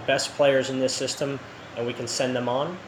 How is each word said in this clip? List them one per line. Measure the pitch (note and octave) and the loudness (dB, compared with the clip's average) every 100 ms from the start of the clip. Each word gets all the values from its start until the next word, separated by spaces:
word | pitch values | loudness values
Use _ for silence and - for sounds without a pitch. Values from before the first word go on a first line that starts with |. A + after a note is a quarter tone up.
| A2 | 0
best | C3+ - - | 0 0 4
players | C#3+ C3+ C3 | 6 6 2
in | C3 | 0
this | C3 | 0
system | - C3+ - C#3+ C3+ - - - A2+ | 0 -4 -2 -4 -4 -10 -16 -12 -4
and | A#2+ | -4
we | |
can | A#2 A#2+ | -4 -6
send | - C3 B2 | -2 0 0
them | B2 | 0
on | B2+ D#3+ F3+ | 0 -2 -6